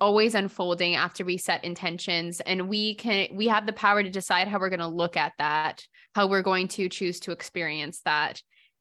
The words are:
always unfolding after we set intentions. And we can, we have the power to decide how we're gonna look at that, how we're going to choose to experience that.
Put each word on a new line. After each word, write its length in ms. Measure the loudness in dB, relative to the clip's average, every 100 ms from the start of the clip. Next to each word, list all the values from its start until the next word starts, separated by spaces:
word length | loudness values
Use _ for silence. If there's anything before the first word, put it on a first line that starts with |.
always 320 | 4 6 6
unfolding 640 | 4 0 -2 -2 0 2 2
after 280 | 0 -2
we 140 | -4 -2
set 260 | 0 -2
intentions. 760 | -2 -6 -6 -6 -2 -2 -2 -6
And 280 | -4 -2 -2
we 280 | -2 -2 -2
can, 320 | 0 0 0
we 140 | 0 2
have 200 | 2 0
the 60 |
power 280 | 0 4 4
to 80 | 2
decide 380 | -2 0 2 2
how 100 | 0
we're 120 | 0
gonna 180 | 0 -2
look 300 | 0 0 0
at 160 | -2 -2
that, 460 | 0 0 -2 -6 -16 _ _ 0
how 100 | 4
we're 160 | 4
going 280 | 4 2 0
to 200 | -2 -4
choose 300 | -2 -4 -4
to 100 | -8
experience 720 | -10 -8 -6 -6 -6 -8 -6 -2
that. 360 | 0 0 -4 -16 _ _ _